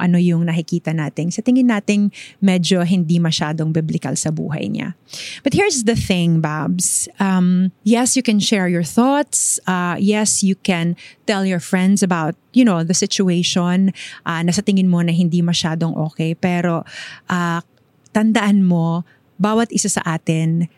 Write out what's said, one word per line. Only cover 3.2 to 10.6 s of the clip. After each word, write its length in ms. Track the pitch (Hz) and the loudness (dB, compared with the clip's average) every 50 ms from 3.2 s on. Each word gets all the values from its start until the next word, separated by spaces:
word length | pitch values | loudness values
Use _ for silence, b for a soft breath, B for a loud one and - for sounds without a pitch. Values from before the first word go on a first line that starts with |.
masyadong 480 | 170 160 160 - 165 151 156 156 156 160 | 2 0 -2 -2 -4 -4 -4 -2 -2 -2
biblical 480 | 156 165 160 156 160 165 - 135 - | -2 -2 -2 -2 -4 -4 -4 -4 -6
sa 160 | - - 156 156 | -4 -4 -4 -4
buhay 320 | 156 160 - 147 - - | -4 -6 -6 -6 -6 -6
niya. 320 | 208 - - - - 180 - B B B B B B B B - | -6 -6 -6 -8 -8 -10 -14 B B B B B B B B -4
But 80 | - - | -2 0
here's 320 | 349 403 415 311 262 220 | 2 2 2 0 0 0
the 80 | 220 233 | 0 0
thing, 480 | - - - 196 175 170 170 165 160 | 0 0 0 0 2 2 2 2 2
Babs. 640 | 156 151 151 156 - - 180 180 - - - - - - - - | 0 -2 -4 -4 -4 -2 -2 -2 -2 -2 -2 -4 -6 -6 -4 -4
Um, 480 | 196 196 185 185 180 180 180 180 185 185 - _ - | -2 0 2 2 2 2 2 2 0 0 -4 _ 0
yes, 320 | 208 233 233 254 240 - | 0 2 2 2 0 0
you 80 | 269 247 | 0 0
can 160 | - 214 208 | 0 0 0
share 240 | 170 - 226 196 185 | 0 0 0 0 0
your 160 | 175 180 170 | 0 0 -2
thoughts. 800 | 175 - - 226 240 269 277 285 294 - - - - - - - - - | -2 0 0 2 2 2 2 0 -2 -2 -4 -4 -2 -2 -4 -4 -4 -4
Uh, 240 | 185 180 180 175 170 - | -2 -2 -2 -4 -2 0
yes, 400 | 196 202 208 214 214 208 - - | 0 0 0 0 0 0 0 0
you 160 | 202 190 190 | 0 0 0
can 400 | - | 0